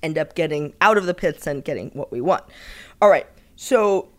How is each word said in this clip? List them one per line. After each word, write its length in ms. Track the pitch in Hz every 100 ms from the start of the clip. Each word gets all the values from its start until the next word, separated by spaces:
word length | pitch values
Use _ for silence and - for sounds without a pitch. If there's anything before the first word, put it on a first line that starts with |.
end 160 | 160 156
up 160 | 151 -
getting 380 | 156 147 147 -
out 160 | 202 214
of 80 | 180
the 80 |
pits 320 | 175 175 151 -
and 180 | 143
getting 260 | - 120 -
what 200 | 131 -
we 100 | 123
want. 220 | 151 - - - - - - _
All 80 | 208
right. 180 | 165 - - _ -
So 540 | - 247 208 196 -